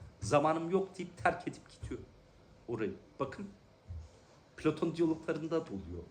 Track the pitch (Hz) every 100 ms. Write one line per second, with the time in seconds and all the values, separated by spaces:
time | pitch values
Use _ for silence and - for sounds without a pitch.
0 | - - 110 143 151 160 165 185 190 -
1 | 180 - 180 175 - - - - - 127
2 | - - - - - - - 113 101 92
3 | - - 135 - - - - - - -
4 | - - - - - - 156 151 170 160
5 | 165 160 - 156 156 160 160 98 - 87
6 | -